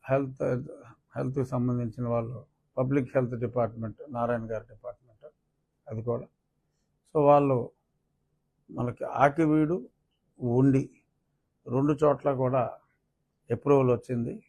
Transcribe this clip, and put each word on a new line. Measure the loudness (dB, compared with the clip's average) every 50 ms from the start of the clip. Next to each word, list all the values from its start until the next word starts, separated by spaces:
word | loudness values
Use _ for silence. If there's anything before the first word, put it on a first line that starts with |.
| _ 0
హెల్త్, | 0 0 0 -2 -6 -4 -4 -2 -2 -4 -6 -10 -14 -18 -20 -20 -20 _ _ _ _
హెల్త్కి | -6 -6 -4 -2 -4 -4 -4 -2
సంబంధించిన | -2 -2 -2 -2 -2 -4 -6 -6 -8 -6 -4 -2
వాళ్ళు, | -4 -4 -6 -10 -14 -16 _ _ _ _ _ _
పబ్లిక్ | -4 -2 0 0 -2 -2 0 -2
హెల్త్ | -2 -2 -2 -4 -6 -6
డిపార్ట్‌మెంట్, | -4 -2 -2 -2 -2 -4 -8 -10 -10 -10 _ -16 -10 -6
నారాయణ | -4 -2 -2 -2 -4 -4 -6
గారి | -8 -10 -10 _ -20
డిపార్ట్‌మెంట్ | -18 _ -18 -18 _ _ _ _ _ -20 -20 _ _ _ _ _ _ _ _ _ _ _
అది | -12 -10 -8 -4 -4
కూడా, | -6 -6 -6 _ _ _ _ _ _ _ _ _ _ _ _ _ _ _ _ _ _
so | 4 6 8
వాళ్ళు | 8 6 6 4 2 0 -2 -6 _ _ _ _ _ _ _ _ _ _ _ _ _ _ _ _ _ _ _ _ -8
మనకి | -6 -6 -6 -6 _ -10 -8 0 2 2
ఆకివీడు, | 2 4 2 2 4 4 2 2 0 -2 -4 -6 -12 _ _ _ _ _ _ _ _ _ _ -4 0 2
ఉండి | 4 6 6 4 4 0 -2 _ _ _ _ _ _ _ _ _ _ _ _ _ _ _ -4 -2
రెండు | 0 2 2 2 4
చోట్ల | 4 2 2 2 0 -2 0 0 0
కూడా | 0 2 0 -2 -2 -6 -14 _ _ _ _ _ _ _ _ _ _ _ _ _ _
అప్రూవల్ | -6 -4 2 4 4 6 6 4 2
వచ్చింది. | 0 -2 -6 -4 -4 -4 -6 -8 -12 _